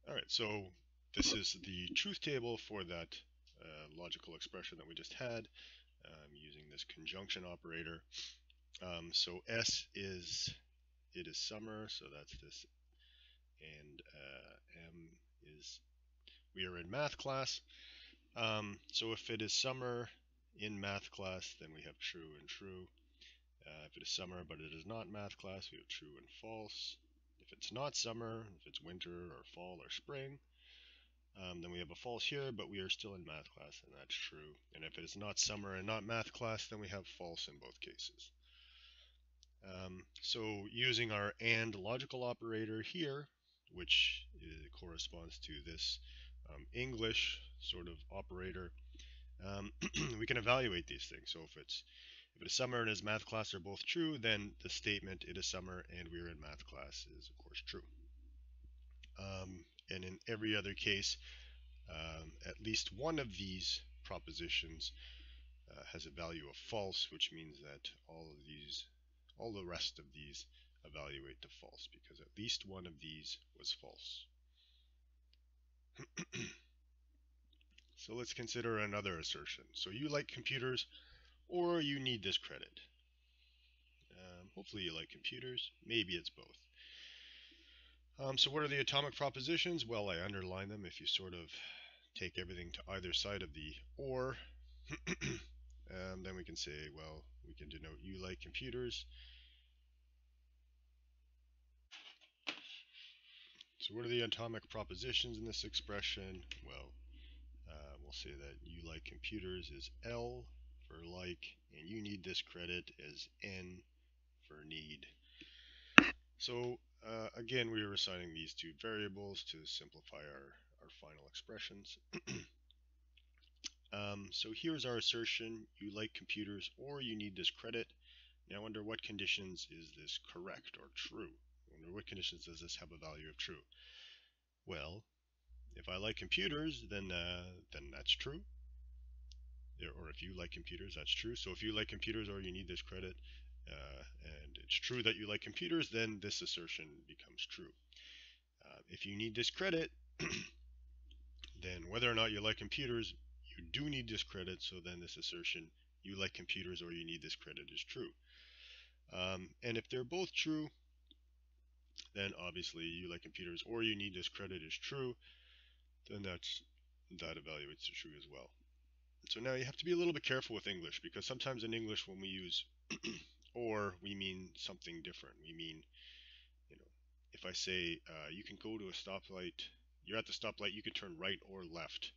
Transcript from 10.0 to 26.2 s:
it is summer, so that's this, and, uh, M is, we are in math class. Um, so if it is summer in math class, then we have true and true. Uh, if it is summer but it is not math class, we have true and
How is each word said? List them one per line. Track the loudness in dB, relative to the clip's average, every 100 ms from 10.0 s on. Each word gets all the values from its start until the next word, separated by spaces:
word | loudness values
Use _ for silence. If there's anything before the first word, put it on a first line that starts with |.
| -2 -2 -2 0 0 -2 -14 -20 -20 -20 -12
it | -8 -4
is | 0
summer, | 0 -2 -4 -6 -4
so | -6 -6
that's | -12 -10 -10
this, | -10 -12 -14 -20 -20 -20 -20 -20 -20 -20 -20 -16
and, | -14 -14 -14 -14 -14
uh, | -12 -10 -10 -12 -18 -20 -16 -14
M | -14 -16 -18 _ -20 -20 -14
is, | -12 -12 -16 -20 -20 _ -20 -20 -12 -2
we | -2
are | 0
in | -2
math | 2 2 2
class. | 0 2 2 0 -6 -16 -14 -14 -16 -20 -10 2
Um, | 4 4 2 -4 0
so | 2 2
if | 0 0
it | 2
is | 4
summer | 4 4 4 2 2 0 -6 _ _ _ -2
in | -2 2
math | 2 0 -2
class, | -4 -2 -2 -4 -8
then | -12 -10
we |
have | -12 -4
true | -4 -4 -8 -10
and | -10
true. | -8 -8 -8 -10 -16 -20 -20 -20 -20 _ _ -12
Uh, | -10 -10
if | -8
it |
is | -2
summer | 0 0 -4 -6
but | -6
it | -8 -8
is | -4
not | -4 -4
math | -4 -6 -6
class, | -8 -6 -8
we | -12
have | -6
true | -6 -6
and | -16